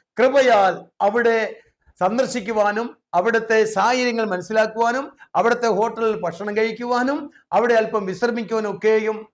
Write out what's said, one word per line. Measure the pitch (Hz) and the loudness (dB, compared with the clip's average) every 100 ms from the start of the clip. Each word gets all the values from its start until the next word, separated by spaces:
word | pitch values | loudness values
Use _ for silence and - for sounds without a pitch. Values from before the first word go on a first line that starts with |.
| _ - | _ 0
കൃപയാൽ | 254 277 254 214 190 - - - | 2 4 4 4 4 0 -10 -2
അവിടെ | 202 233 233 226 214 - _ _ _ - | 0 2 2 2 -2 -8 _ _ _ -4
സന്ദർശിക്കുവാനും | 185 233 262 247 202 214 208 214 233 - _ | -2 0 -2 -4 -2 0 0 0 -6 -10 _
അവിടുത്തെ | 175 214 226 220 220 | -2 0 0 2 2
സാഹചര്യങ്ങൾ | 220 202 214 254 247 233 214 | 2 2 2 2 0 -2 -2
മനസ്സിലാക്കുവാനും | 180 175 220 214 220 233 254 285 - - 170 | -4 -2 0 0 0 -2 -2 -6 -14 -6 0
അവിടുത്തെ | 226 240 233 | 0 2 0
ഹോട്ടലിൽ | 196 226 220 226 208 | 0 0 0 -2 -2
ഭക്ഷണം | 170 170 208 208 | -6 -6 -4 -2
കഴിക്കുവാനും | 226 220 240 247 254 294 294 - _ | -2 -4 -4 -2 0 -4 -8 -16 _
അവിടെ | 190 240 | 0 2
അല്പം | 226 214 214 190 | 2 2 -2 -4
വിശ്രമിക്കുവാനും | 175 233 233 208 220 214 180 | -4 -4 -4 -4 -4 -4 -2
ഒക്കെയും | 214 220 214 214 214 | 2 2 0 -6 -12